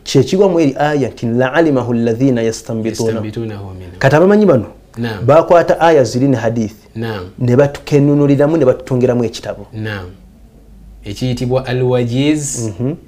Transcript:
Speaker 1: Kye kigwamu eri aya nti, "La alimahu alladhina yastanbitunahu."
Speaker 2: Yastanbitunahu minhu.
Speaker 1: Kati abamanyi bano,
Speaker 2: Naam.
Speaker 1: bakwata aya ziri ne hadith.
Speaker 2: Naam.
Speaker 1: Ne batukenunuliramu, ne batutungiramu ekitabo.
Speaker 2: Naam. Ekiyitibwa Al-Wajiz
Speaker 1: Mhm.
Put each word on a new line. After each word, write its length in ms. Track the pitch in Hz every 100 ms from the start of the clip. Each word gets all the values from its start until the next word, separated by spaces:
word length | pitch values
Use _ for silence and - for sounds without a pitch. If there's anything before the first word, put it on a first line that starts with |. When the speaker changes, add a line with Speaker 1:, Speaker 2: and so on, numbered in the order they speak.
Speaker 1:
Kye 180 | - 139
kigwamu 360 | - 190 202 170
eri 140 | 151 131
aya 300 | 147 147 120
nti, 180 | - 117
"La 260 | 117 127
alimahu 400 | 147 165 131 113
alladhina 500 | 120 117 110 135 120
yastanbitunahu." 680 | 113 110 - 113 110 104 113
Speaker 2:
Yastanbitunahu 640 | 113 107 117 113 101 98
minhu. 240 | 92 92 -
Speaker 1:
Kati 180 | 135 151
abamanyi 300 | 185 208 202
bano, 200 | 131 104 - - -
Speaker 2:
Naam. 280 | 117 107 117
Speaker 1:
bakwata 540 | 151 165 175 170 170
aya 240 | 165 156
ziri 240 | 160 123 139
ne 80 | 120
hadith. 380 | 113 117 104 - -
Speaker 2:
Naam. 360 | 113 113 104 90 -
Speaker 1:
Ne 180 | 123 123
batukenunuliramu, 1000 | 139 - - 143 143 143 143 135 143 160
ne 80 |
batutungiramu 600 | 127 - - 127 120 120
ekitabo. 420 | 113 - 107 98 101
Speaker 2:
Naam. 340 | 110 107 101 92 95 - - - - - - - -
Ekiyitibwa 640 | 107 104 127 123 123 127 127
Al-Wajiz 1000 | 127 127 123 120 123 147 151 143 123 113 95
Speaker 1:
Mhm. 160 | 123 170